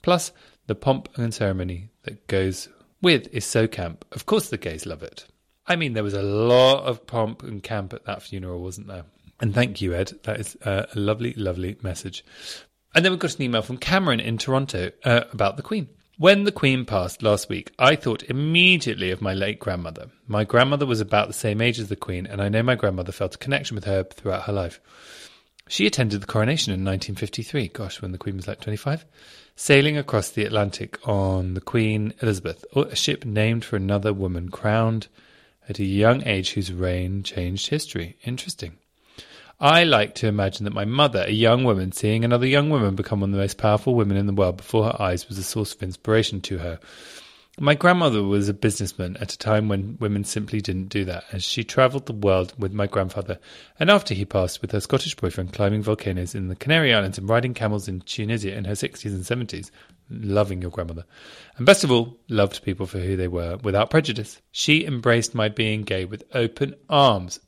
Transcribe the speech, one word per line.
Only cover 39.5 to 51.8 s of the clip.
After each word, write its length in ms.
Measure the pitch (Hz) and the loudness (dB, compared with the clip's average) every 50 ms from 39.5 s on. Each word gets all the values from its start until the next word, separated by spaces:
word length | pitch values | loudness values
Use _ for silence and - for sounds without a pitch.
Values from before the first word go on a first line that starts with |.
| - _ | -10 _
"I 240 | - 143 160 170 175 | 4 6 6 8 6
like 300 | 165 139 107 104 104 - | 6 6 4 4 2 -2
to 120 | - - | -2 0
imagine 380 | 110 104 104 98 98 95 - 104 | 0 2 2 0 0 -2 -2 -6
that 80 | 104 104 | -4 -4
my 120 | 104 101 | -4 -4
mother, 380 | 107 117 139 147 143 113 98 90 | -2 2 4 4 4 4 0 0
a 60 | - | 0
young 320 | 104 107 113 113 117 123 131 | 2 4 6 6 6 6 4
woman, 280 | 123 107 95 92 95 | 2 2 2 0 -2
seeing 320 | - - - 107 107 113 117 | -4 -2 0 2 2 2 4
another 220 | 117 120 120 123 | 4 4 4 4
young 240 | 131 135 143 143 151 | 4 4 4 4 4
woman 260 | 156 135 110 101 95 | 2 2 2 2 0
become 260 | 95 101 - 113 101 | 0 -2 -2 0 0
one 80 | 98 98 | 0 0
of 40 | 98 | 2
the 60 | 98 | 0
most 160 | 98 98 - | 0 -2 -2
powerful 380 | - - 107 104 104 - 131 123 | 0 2 4 4 4 4 2 4
women 220 | 120 107 101 98 | 4 4 4 2
in 100 | 98 101 | 2 2
the 60 | 101 98 | 2 2
world 240 | 98 98 90 90 | 2 2 2 2
before 260 | 92 - - - 113 107 | -2 -10 0 0 2 2
her 160 | 110 - - | 2 0 0
eyes 260 | 101 92 90 90 - - | -2 -2 -2 -2 -6 -8
was 80 | 98 98 | -10 -8
a 40 | 92 | -8
source 300 | - - 110 104 - - | -4 -2 -4 -4 -4 -6
of 80 | _ | _
inspiration 580 | - 92 90 - _ - 110 113 110 - 107 98 | -10 -10 -10 -8 _ 4 4 4 4 2 -2 -6
to 180 | - - 98 87 | -6 -6 -6 -6
her. 180 | 80 87 82 82 - - - - - - - - - - - - _ _ _ | -6 -6 -8 -10 -14 -20 -20 -20 -20 -20 -20 -20 -20 -20 -20 -20 _ _ _
My 160 | - 147 143 151 | -2 2 2 2
grandmother 480 | 147 175 175 180 180 170 147 113 107 | 6 6 4 6 6 4 4 4 4
was 280 | 101 98 101 101 101 101 | 2 4 4 4 4 2
a 40 | 101 | 0
businessman 640 | 101 - 110 104 - 101 92 - - 92 90 95 - | 2 0 0 0 0 -4 -6 -4 -6 -6 -6 -6 -8
at 100 | 104 92 - | -8 -8 -8
a 40 | |
time 320 | - - 110 107 107 107 107 | -6 0 2 2 2 4 2
when 260 | 101 98 98 104 120 - | 0 0 -2 -6 -6 -4
women 240 | 117 104 101 101 101 | -2 -2 0 -2 -2
simply 340 | - - 110 104 104 - 107 | -2 -4 -6 -4 -4 -4 -4
didn't 300 | 98 - 95 92 92 95 | -4 -2 -4 -4 -4 -4
do 160 | - 104 98 | -2 -2 -2
that, 180 | 92 87 85 - - | -2 -4 -8 -10 -8
as 100 | - 95 | -8 -6
she 220 | - - - - 113 | -4 -4 -4 -4 -6
travelled 420 | - - - | -2 4 4